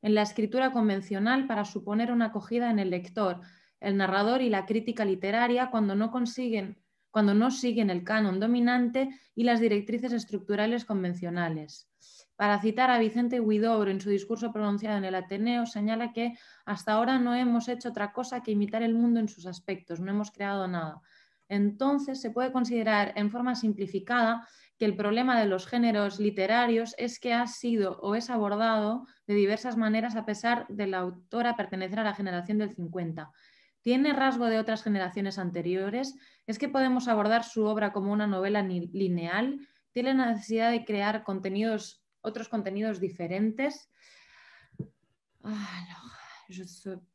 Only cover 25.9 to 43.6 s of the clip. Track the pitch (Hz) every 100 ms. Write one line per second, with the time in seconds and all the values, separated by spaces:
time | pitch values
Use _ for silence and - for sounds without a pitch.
25.9 | 214 202 190 208 202 190 226 240 226 233
26.9 | - 240 233 247 233 240 - 240 226 196
27.9 | - 196 214 233 240 208 208 226 220 208
28.9 | 240 262 _ - 208 196 214 247 226 220
29.9 | 214 233 220 220 208 233 240 - 208 196
30.9 | 190 180 180 - 226 240 233 196 190 185
31.9 | 208 214 202 196 175 180 214 208 202 170
32.9 | 180 170 165 156 _ _ _ _ _ -
33.9 | 254 285 277 269 240 240 220 220 220 220
34.9 | 202 185 190 196 190 180 175 170 185 196
35.9 | 226 269 - - _ - 220 277 277 262
36.9 | 254 240 220 208 226 233 - 214 214 208
37.9 | 202 196 208 208 190 190 208 190 180 175
38.9 | 190 190 175 170 185 247 277 - _ _
39.9 | - 247 269 247 220 202 226 226 233 233
40.9 | 208 202 220 220 190 190 196 220 214 -
41.9 | - _ _ - 220 220 226 196 196 220
42.9 | 196 185 - 170 185 220 220